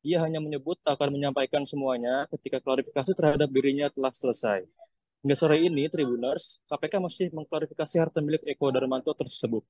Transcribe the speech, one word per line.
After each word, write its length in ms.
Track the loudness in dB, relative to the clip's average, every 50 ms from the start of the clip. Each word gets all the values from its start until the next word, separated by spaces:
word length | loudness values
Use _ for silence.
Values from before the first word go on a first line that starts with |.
Ia 160 | 0 0 0 2 2
hanya 160 | 0 -2 -2
menyebut 400 | -4 -4 -6 -6 -4 -4 -6 _
akan 320 | _ -2 0 0 0 -2 0
menyampaikan 480 | 0 -2 0 0 0 -2 0 0 -2
semuanya 640 | -2 -2 -4 -2 -2 -2 -2 0 0 0 0 0 -2
ketika 320 | -4 -8 -10 _ -4 -6 -4
klarifikasi 560 | _ 0 0 0 0 -2 -4 -2 0 0 0
terhadap 340 | 2 4 2 4 4 2 2 2
dirinya 320 | 2 2 4 2 2 -2 -2
telah 240 | _ -2 -2 -2
selesai. 540 | -2 -2 -4 -2 -2 0 0 0 0 0 -2 _ _ _ -20 _ _ _ _ _ _ _ 0
Hingga 160 | 0 2 4
sore 160 | 4 4 6
ini, 320 | 6 4 2 2 0 0 0
Tribuners, 720 | 0 -2 0 0 0 -2 0 -2 -2 -2 -4 -10 -12 -16 _ _
K 80 | -6
P 80 | -4 -4
K 160 | -2 -2 -2
masih 320 | -2 -2 -2 -4 -4 -4
mengklarifikasi 640 | -4 -8 -8 _ -4 -4 -4 -4 -4 -6 -6 0 2
harta 240 | 2 2 2 _ -2
milik 240 | 0 0 0 -2 -2
Eko 240 | -4 -4 _ 0 2
Darmanto 400 | 2 2 0 0 -2 -2 -2 -4 -4
tersebut. 480 | -4 -6 -6 -4 -4 -2 -2 -2 -2 _